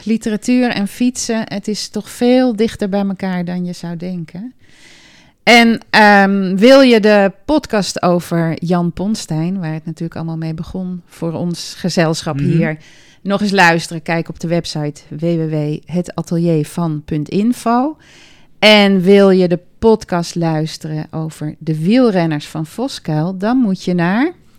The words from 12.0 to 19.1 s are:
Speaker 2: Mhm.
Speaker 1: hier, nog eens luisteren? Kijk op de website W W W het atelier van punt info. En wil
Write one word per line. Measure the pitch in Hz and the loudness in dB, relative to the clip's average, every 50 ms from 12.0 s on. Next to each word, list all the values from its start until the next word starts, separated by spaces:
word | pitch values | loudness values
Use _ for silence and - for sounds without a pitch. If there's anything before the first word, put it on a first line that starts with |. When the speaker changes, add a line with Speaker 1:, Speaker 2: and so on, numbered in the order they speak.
| 165 156 165 - - 170 151 | 0 0 -2 -4 -6 -6 -6
Speaker 2:
Mhm. | 139 143 - | -4 -2 0
Speaker 1:
hier, | 170 165 165 160 156 151 - - - - _ _ _ _ | 0 0 0 -2 -4 -8 -12 -20 -20 -20 _ _ _ _
nog | - 190 196 202 | -6 -4 -2 -2
eens | 208 202 | -2 0
luisteren? | 190 196 180 170 165 170 165 - 170 165 | 2 2 4 4 4 2 -2 -4 -10 -10
Kijk | - - 165 165 160 - | -6 -4 -4 -4 -4 -6
op | 165 - | -10 -8
de | - 165 | -6 -4
website | 170 170 165 - - 156 147 147 147 - - - | -2 -2 -2 -4 -6 -6 -6 -6 -8 -10 -14 -16
W | - 151 160 | -10 -6 -2
W | 170 170 165 160 156 156 | -2 0 0 -2 -2 -2
W | 151 151 151 151 - - | -2 -4 -4 -6 -8 -8
het | - 151 180 175 - - | -6 -4 -4 -4 -4 -6
atelier | - 165 - 175 165 170 170 165 156 147 | -10 -6 -4 -2 0 0 2 2 0 0
van | - - - 170 165 151 151 151 | -2 -4 -4 -4 -4 -4 -6 -6
punt | - 165 151 147 - | -6 -6 -4 -4 -2
info. | - 190 208 233 240 - - 226 233 240 254 302 311 _ _ _ - - - - - - _ _ _ - | -2 -2 0 0 -2 -2 -2 0 0 0 0 -2 -4 _ _ _ -20 -20 -20 -20 -20 -20 _ _ _ 2
En | - 214 214 208 202 196 196 190 | 4 6 6 6 6 4 4 2
wil | 170 185 | 4 6